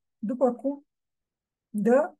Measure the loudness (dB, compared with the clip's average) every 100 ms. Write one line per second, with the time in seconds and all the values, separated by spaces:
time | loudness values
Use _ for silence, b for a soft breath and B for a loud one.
0 | _ _ -8 0 -2 0 -6 -8 _ _
1 | _ _ _ _ _ _ _ -4 2 2
2 | 2